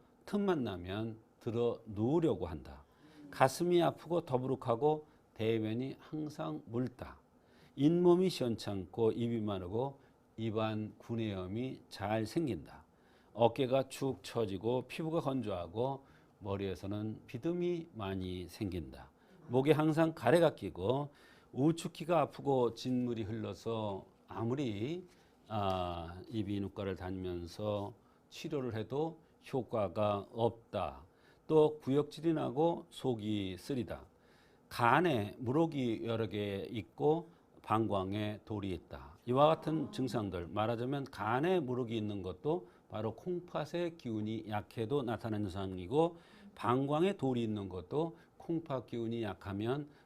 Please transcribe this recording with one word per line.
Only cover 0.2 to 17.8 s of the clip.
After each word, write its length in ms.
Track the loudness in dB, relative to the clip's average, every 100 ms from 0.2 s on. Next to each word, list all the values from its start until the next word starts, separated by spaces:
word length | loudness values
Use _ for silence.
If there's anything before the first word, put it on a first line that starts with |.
| -4
틈만 380 | 0 2 2
나면 520 | 0 -4 -4 -4 -4 -8 -16 _
들어 400 | -4 2 2 0 -6
누우려고 600 | 0 2 4 4 2 -2
한다. 380 | -6 -10 -18 -20 _ -20 -20 -18
가슴이 520 | 4 4 6 4 4
아프고 380 | 4 0 -2 -2
더부룩하고 840 | 0 0 0 -2 0 2 4 2 -4 _ _
대변이 640 | -2 0 2 0 -2 -4 -8
항상 640 | -10 -6 -6 -6 -8 -8 -6
묽다. 520 | -4 -4 -6 -14 -14 _ _ _ -20 -18 2
잇몸이 520 | 4 6 8 8 6
시원찮고 840 | 2 -2 -2 -4 -6 -6 2 2
입이 280 | 4 0 0
마르고 580 | -2 -4 -4 -2 -2 -6 -20 _ _ -6
입안 560 | -2 0 0 -2 -6 -10
구내염이 800 | -6 -2 -2 -2 -4 -4 -4 -8 -14
잘 380 | -6 0 0 0
생긴다. 580 | -2 -2 -4 -8 -18 -20 _ _ _ _
어깨가 560 | 4 4 4 2 2 2
축 340 | -2 -2 -2
처지고 640 | -4 -2 -2 0 0 0 -2
피부가 320 | -6 -2 -2
건조하고 840 | 0 -2 -2 -4 -4 -2 -2 -2 -10 -20 -20 _
머리에서는 800 | -4 -2 -2 -4 -4 -4 -4 -6 -10
비듬이 640 | -6 -2 0 0 -2